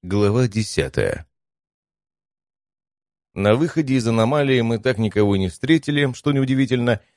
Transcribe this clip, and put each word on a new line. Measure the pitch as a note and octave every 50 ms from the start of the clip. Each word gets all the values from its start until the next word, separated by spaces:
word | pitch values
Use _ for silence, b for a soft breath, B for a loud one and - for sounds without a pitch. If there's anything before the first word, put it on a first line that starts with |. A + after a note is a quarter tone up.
| -
Глава | F2+ F#2+ G#2 G#2 G2+ G#2 B2 B2+
десятая. | A#2+ G2 A2 A2 - - - C#2+ C2+ - - G1+ G1+ - - - _ _ _ _ _ _ _ _ _ _ _ _ _ _ _ _ _ _ _ _ _ _ _ _ _ _ _ _ _ _ _ _ _ _ _ _ _ _ _ _ _ _
На | - G2 G#2 G#2+
выходе | B2+ D#3+ E3 - E3 D#3 C3 C3
из | C3 A2+
аномалии | A#2 A2+ A2+ A2 A#2 C#3+ D3+ C#3+ C#3 C3 B2+
мы | A2+ A2+ A#2
так | A2 G#2+ C3 A#2+ G2
никого | A2+ G#2+ - G#2+ G#2 G2+ G2+
и | F#2+
не | F#2+ F2+
встретили, | - - - C3+ D#3+ D#3+ - - D3 C#3+ C#3+ C3+ B2
что | - - D3
неудивительно, | C#3+ C3+ C3+ B2+ C3+ C3 C3+ A2+ C3 B2 A#2+ A#2+ A#2 G2+ _ _ _